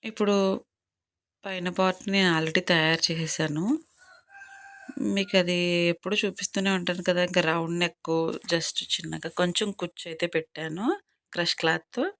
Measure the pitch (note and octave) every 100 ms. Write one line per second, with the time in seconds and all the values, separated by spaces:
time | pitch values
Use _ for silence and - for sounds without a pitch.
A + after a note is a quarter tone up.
0 | A3+ A3 G3+ G3+ F#3+ F#3+ - _ _ _
1 | _ _ _ _ G3+ F#3 F3+ F3+ F#3+ F#3
2 | - G3 F#3 E3 D#3+ D#3+ F3+ E3+ D#3 D#3+
3 | - E3 D#3+ - D#3 D3 F#3+ D#4 - _
4 | - - _ - - - - - - -
5 | G#3 G3 G3 G3 F3 F3 F3 F3 E3+ E3+
6 | - G#3 G#3 F3+ - - G3 F#3+ F3 F3+
7 | F3+ F3 F3+ F3+ D#3+ E3 E3 F3 F3 -
8 | - E3 D#3+ - - E3+ D#3+ - - -
9 | E3 D#3+ D#3+ - F3+ E3+ G#3 F#3 F3 -
10 | F3 D#3+ E3+ E3+ D#3+ - D#3+ D#3+ A#3 G4+
11 | _ _ _ - E3+ - D#3+ E3 _ -
12 | D#4+ G4+